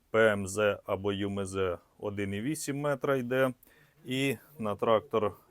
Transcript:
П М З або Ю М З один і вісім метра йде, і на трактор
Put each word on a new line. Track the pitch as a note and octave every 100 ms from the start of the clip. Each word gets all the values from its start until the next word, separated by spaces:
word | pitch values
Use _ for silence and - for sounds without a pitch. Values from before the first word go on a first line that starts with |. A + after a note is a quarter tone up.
| -
П | A2 A2
М | G2+ F#2+
З | G#2 G#2 F#2+ -
або | G2 G2+
Ю | G2 G2+
М | G2+ F#2+
З | F#2+ F#2 E2+ _ -
один | G#2 G2+ G2
і | G2+
вісім | B2+ D3+ - C#3
метра | D3 C3+ C#3+ C3+
йде, | A#2+ B2+ C3 - _ _ _ _
і | - C3 C#3 A2+ - -
на | G#2+ G2+
трактор | A#2+ G#2+ - A2+ G#2 - _